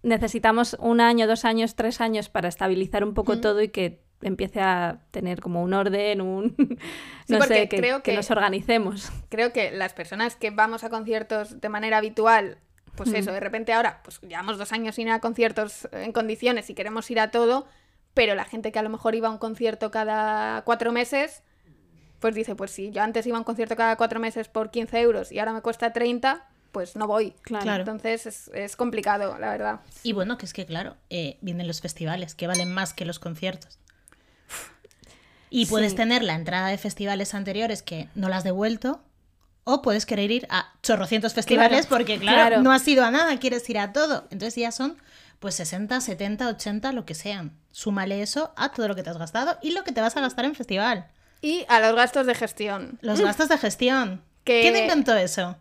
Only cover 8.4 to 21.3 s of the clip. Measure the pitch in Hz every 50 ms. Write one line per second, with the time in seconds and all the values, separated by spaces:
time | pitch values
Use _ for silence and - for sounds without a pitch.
8.4 | 202 202 185 196 196 - 233 226 208 185 196 196 - - - - - - - 220
9.4 | 233 240 240 247 202 - - 190 190 185 - - 170 - 196 208 226 240 - _
10.4 | - 214 208 214 220 226 226 220 233 226 233 220 220 226 220 220 214 - 220 214
11.4 | 208 214 - - - 214 214 208 214 220 220 214 214 214 - - 214 226 226 220
12.4 | 202 185 - _ _ _ _ _ _ - - - 196 247 214 214 196 196 185 196
13.4 | 196 190 226 220 226 240 226 226 233 - - - _ - - - - 185 165 165
14.4 | 185 202 220 196 202 - 220 226 226 220 214 - 226 226 220 226 - 226 226 -
15.4 | 226 226 220 226 214 208 - - - - - 196 190 226 214 233 220 220 220 220
16.4 | 240 240 240 226 - - 190 - 190 214 220 226 - - 240 220 220 214 - 233
17.4 | 233 233 254 277 269 - _ _ _ _ _ _ _ _ _ 269 233 214 202 190
18.4 | - - - 226 214 220 214 220 214 214 220 220 - 226 220 226 226 220 220 208
19.4 | 226 220 220 - 233 220 220 220 220 214 214 220 214 214 214 214 214 214 214 214
20.4 | 214 220 220 220 - 233 233 226 233 233 233 240 247 240 285 277 294 311